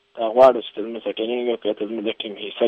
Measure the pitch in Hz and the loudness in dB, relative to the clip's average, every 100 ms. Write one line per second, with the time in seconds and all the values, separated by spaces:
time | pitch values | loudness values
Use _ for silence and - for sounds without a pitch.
0 | _ - 113 120 131 120 - 110 110 113 | _ -6 0 8 8 6 -4 -10 -8 -8
1 | 101 98 110 123 120 113 104 104 107 113 | -8 -6 -4 -2 -2 -2 -4 -4 -6 -4
2 | 107 - 110 98 101 - | -6 -6 -10 -10 -12 -2